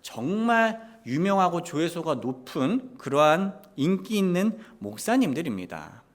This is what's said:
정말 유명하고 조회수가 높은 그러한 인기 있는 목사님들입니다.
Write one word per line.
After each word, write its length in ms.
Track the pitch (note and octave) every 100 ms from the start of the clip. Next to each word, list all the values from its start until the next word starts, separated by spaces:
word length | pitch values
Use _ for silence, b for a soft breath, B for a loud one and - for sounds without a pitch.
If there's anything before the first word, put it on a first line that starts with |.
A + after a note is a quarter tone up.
정말 760 | - - B2+ G#3 A#3 A#3 A3+ A3 B B -
유명하고 580 | C3+ F#3+ G3 F3+ E3+
조회수가 520 | - D3 E3 E3+ D#3+ C3+
높은 840 | A#2+ B2+ - - C3+ A#3+ - -
그러한 640 | - C#3 D3+ D#3+ G3 F#3+ - -
인기 420 | D3 F#3+ F#3+ G#3+
있는 400 | F#3+ F3 G#3 A3 B B
목사님들입니다. 1300 | G#2 G#2+ - B3 A3 A#2+ E3 G2 F#2 E2 D2+ - _